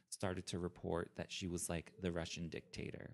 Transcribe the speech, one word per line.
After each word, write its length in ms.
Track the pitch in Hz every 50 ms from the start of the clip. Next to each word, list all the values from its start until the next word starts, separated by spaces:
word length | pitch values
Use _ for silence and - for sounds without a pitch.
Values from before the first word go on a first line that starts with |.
| _ -
started 360 | - - - 95 90 90 87 -
to 100 | - 87
report 520 | 87 87 - - - 90 85 85 87 - -
that 160 | - - -
she 140 | - - 98 87
was, 200 | 87 87 - -
like, 240 | 87 82 78 - - -
the 120 | 92 90
Russian 360 | 85 85 82 - - - 85 80
dictator. 600 | - - - - - - - - - - - -